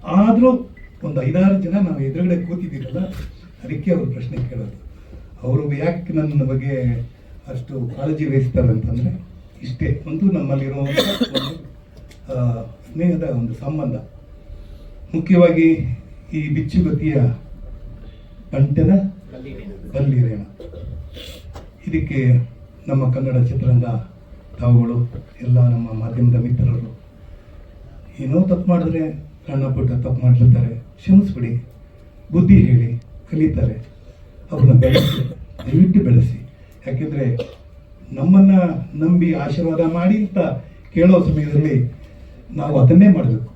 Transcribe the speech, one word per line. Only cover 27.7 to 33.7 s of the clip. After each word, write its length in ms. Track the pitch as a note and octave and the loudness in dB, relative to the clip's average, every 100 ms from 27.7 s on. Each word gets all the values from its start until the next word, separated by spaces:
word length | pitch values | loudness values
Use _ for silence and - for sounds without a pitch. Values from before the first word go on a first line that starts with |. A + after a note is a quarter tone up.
| - - - - - | -20 -20 -20 -20 -10
ಏನೋ 200 | C3 D#3+ | -2 0
ತಪ್ಪು 300 | F#3 F3 - | 2 0 2
ಮಾಡಿದ್ರೆ 420 | E3+ D#3+ D#3+ D#3 D3+ - - - | 0 0 -2 -4 -8 -16 -18 -8
ಸಣ್ಣ 180 | C3+ | -4
ಪುಟ್ಟ 280 | C3+ B2 B2 | -2 -2 -2
ತಪ್ಪು 340 | B2 B2 B2 B2 | -2 -4 0 4
ಮಾಡ್ತಿರ್ತಾರೆ, 480 | A#2+ A#2+ B2 - | 6 8 6 2
ಕ್ಷಮಿಸ್ಬಿಡಿ, 920 | - - - - F#3+ G3 B2+ A#2+ A#2+ - - - - - - - | -4 -14 -12 4 6 6 -4 -4 -6 -8 -20 -20 -20 -20 -20 -4
ಬುದ್ಧಿ 320 | E3+ F#3 G3 | 0 6 6
ಹೇಳಿ, 340 | - B2 A#2+ A#2+ - - - | 8 4 2 -4 -12 -20 -8
ಕಲಿತಾರೆ, 560 | D#3 D#3 - A#2+ | 0 0 0 -2